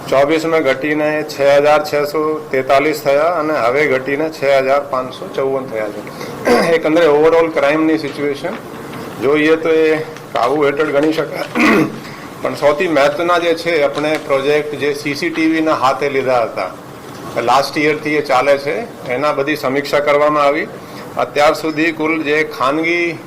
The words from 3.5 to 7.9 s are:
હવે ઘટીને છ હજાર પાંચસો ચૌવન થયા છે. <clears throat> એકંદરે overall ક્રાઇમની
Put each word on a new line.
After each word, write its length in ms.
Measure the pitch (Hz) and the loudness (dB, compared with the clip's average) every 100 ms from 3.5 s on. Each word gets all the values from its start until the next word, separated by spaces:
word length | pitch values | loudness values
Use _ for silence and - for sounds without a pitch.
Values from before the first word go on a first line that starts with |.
હવે 300 | 151 117 131 151 | 0 2 2 2
ઘટીને 400 | 131 131 139 160 | 0 0 -2 -2
છ 120 | - 139 139 | -2 2 4
હજાર 220 | 135 143 | 4 0
પાંચસો 480 | 143 131 127 - - | 0 -4 -4 -10 -8
ચૌવન 360 | - 135 135 120 | -4 -2 -2 -4
થયા 240 | 113 107 | -6 -6
છે. 120 | 104 - - - - | -8 -12 -12 -12 -6
<clears throat> 340 | - 240 180 165 | 0 2 2 0
એકંદરે 300 | 160 160 165 | 2 4 4
overall 420 | 147 160 165 165 | 6 6 4 2
ક્રાઇમની 480 | 156 139 156 156 | 2 2 2 2